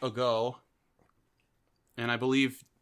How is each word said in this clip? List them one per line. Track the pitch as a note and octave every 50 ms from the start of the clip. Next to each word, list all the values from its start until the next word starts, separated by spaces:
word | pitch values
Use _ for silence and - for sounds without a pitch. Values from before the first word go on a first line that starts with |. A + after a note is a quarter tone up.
| -
ago. | B2+ G#2 A#2+ B2+ B2 A#2 A2 A#2 B2 B2+ - _ _ _ _ _ _ _ _ _ _ _ _ _ _ _ _ _ _ _ _ _ _ _ _ _ _ _
And | - A#2 A#2
I | A#2+
believe | A#2 B2 C3 C3 C3+ C#3 B2+ C3 - - _ _ _